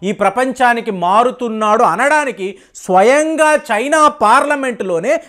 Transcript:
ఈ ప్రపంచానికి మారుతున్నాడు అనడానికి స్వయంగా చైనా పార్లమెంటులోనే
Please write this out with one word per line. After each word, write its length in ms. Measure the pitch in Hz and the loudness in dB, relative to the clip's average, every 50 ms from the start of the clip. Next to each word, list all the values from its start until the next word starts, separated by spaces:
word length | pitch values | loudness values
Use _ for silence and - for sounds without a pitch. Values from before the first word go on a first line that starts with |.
ఈ 100 | 175 196 | -6 -6
ప్రపంచానికి 800 | 214 - 202 196 196 247 262 262 240 - 254 240 240 233 - 226 | -2 -2 -2 -2 0 -2 -4 -4 -2 0 0 0 0 0 -4 -6
మారుతున్నాడు 920 | 196 180 175 180 196 220 247 254 - - 247 233 220 220 220 208 214 233 | -6 -4 -2 0 2 2 2 0 -2 -6 -8 -6 -4 -2 -2 0 2 2
అనడానికి 760 | 240 175 160 202 254 285 311 302 294 262 202 196 185 202 190 - _ _ - | 2 0 0 0 0 0 0 0 -2 -4 -6 -8 -8 -10 -10 -12 _ _ -20
స్వయంగా 800 | - - - 180 185 202 240 269 302 311 311 320 302 311 302 302 | -12 -4 0 2 4 4 4 4 2 0 0 0 0 2 2 2
చైనా 540 | 294 294 - 220 208 247 285 320 311 302 294 | 0 -2 -2 -4 -4 -2 0 2 2 2 2
పార్లమెంటులోనే 1120 | 294 - 220 208 233 277 285 294 294 277 269 254 226 - 208 185 175 165 185 254 320 - - | 2 2 2 4 4 4 2 0 -2 -4 -4 -6 -6 -6 -6 -4 -4 -2 -2 -2 -2 -4 -4